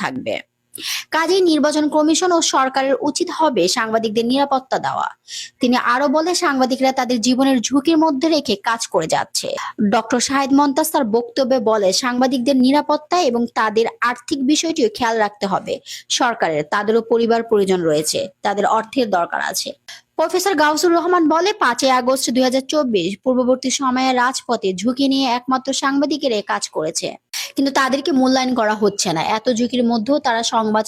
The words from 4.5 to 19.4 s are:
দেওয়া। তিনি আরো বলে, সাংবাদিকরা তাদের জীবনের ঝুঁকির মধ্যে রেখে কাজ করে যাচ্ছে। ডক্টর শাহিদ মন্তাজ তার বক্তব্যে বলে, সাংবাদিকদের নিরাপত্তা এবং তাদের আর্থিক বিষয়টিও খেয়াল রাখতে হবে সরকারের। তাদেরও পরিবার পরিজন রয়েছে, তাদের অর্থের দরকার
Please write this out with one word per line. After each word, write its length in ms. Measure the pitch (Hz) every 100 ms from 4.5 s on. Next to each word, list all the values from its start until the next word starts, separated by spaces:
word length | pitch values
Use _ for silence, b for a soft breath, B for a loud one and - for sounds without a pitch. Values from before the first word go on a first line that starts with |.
| 269 262 190 147
দেওয়া। 220 | 131 - - - B B -
তিনি 140 | 247 247 -
আরো 140 | 247 285 302
বলে, 160 | 320 349
সাংবাদিকরা 480 | 339 269 254 254 262 262
তাদের 180 | 247 247 247
জীবনের 320 | 254 269 262 208
ঝুঁকির 300 | 277 277 330
মধ্যে 240 | 320 269 320 311
রেখে 200 | 277 196 -
কাজ 140 | 226 -
করে 140 | 196 160
যাচ্ছে। 360 | 147 - - - - B B 208
ডক্টর 260 | 226 220 247 226
শাহিদ 240 | 277 269 277
মন্তাজ 280 | 285 277 311
তার 120 | 311 240 226
বক্তব্যে 440 | 233 - 262 262 214
বলে, 200 | 220 190 185
সাংবাদিকদের 540 | 254 247 262 262 240 269 254
নিরাপত্তা 520 | 285 294 302 - 349 311
এবং 120 | 233 240 -
তাদের 280 | 220 214 226 - 240
আর্থিক 300 | 247 - 285 262
বিষয়টিও 380 | 302 330 320 220 -
খেয়াল 180 | 240 226
রাখতে 220 | 208 - 196
হবে 220 | 185 - 98 B B B -
সরকারের। 460 | 254 226 180 151 151
তাদেরও 280 | 202 208 226 226
পরিবার 300 | 233 233 233 226
পরিজন 280 | 214 190 185 165
রয়েছে, 300 | 151 151 143 - - 214
তাদের 200 | 196 196 220
অর্থের 300 | 214 269 233 185
দরকার 260 | 170 -